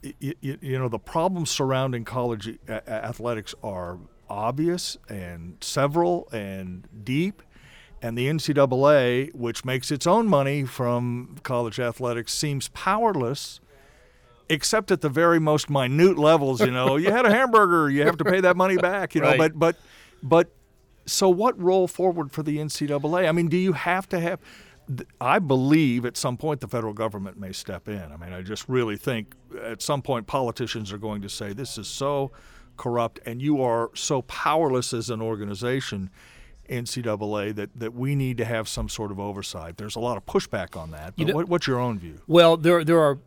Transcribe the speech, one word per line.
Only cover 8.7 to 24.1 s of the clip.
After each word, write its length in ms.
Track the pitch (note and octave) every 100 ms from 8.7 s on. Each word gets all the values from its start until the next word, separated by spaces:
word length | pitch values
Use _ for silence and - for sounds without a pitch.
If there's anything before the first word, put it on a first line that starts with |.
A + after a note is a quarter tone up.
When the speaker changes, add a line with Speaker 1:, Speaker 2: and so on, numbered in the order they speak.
| B2+ C#3
Speaker 1:
A, 380 | D3 B2 B2 C3+
which 360 | C#3 A#2+ A#2
makes 280 | C3+ C3 -
its 160 | C#3+ E3+
own 200 | G#3+ A3+
money 380 | D3 C#3 C#3+ C3
from 680 | - B2 A#2+ A#2+ A#2+ B2 C3
college 360 | - B2 A#2 G#2+
athletics, 540 | A#2+ A2+ B2 A#2 A2+
seems 360 | - D3+ C#3 -
powerless, 880 | - - G#3 A#3 F3 A#2+ C#3+ - - _ - _ _ _ _ _ _ _
except 400 | D#3+ - A3 G3+
at 120 | F#3
the 80 | D3+
very 300 | C3+ E3+ E3+
most 300 | D#3 D3+ -
minute 480 | C#3+ B2+ C#3+ F#3 D3+
levels. 440 | D3+ D#3+ C#3 B2
You 100 | A2+
know, 240 | B2+ B2+ C#3
you 160 | F#3
had 160 | A3 B3
a 20 |
hamburger, 640 | G#3+ C4 A3+ G3 E3+ D3+
you 100 | C#3
have 160 | D3 D3+
to 80 | E3
pay 160 | F#3
that 160 | F#3 F3+
money 200 | F#3 F#3
back. 360 | F3+ G3 F3+
You 80 | D#3+
know, 60 | C3+
Speaker 2:
Right. 100 | C3+
Speaker 1:
but, 220 | D#3+ D#3+
but, 160 | E3 - - - - _
but, 280 | C3+ G#3+ F3 _ _ _ _ _ -
so 220 | - F#3+
what 300 | F3+ A#3 A3
role 260 | F3 F#3+ F3+
forward 440 | - F#3 E3+ C#3+
for 100 | -
the 180 | D3+ D3
N 100 | D3+
C 180 | - D3
double 280 | C#3+ D3+ F3
A? 100 | F3+
I 40 |
mean, 180 | E3 E3+
do 80 | F3
you 160 | F#3+
have 360 | D#3 - F#3
to 100 | F#3+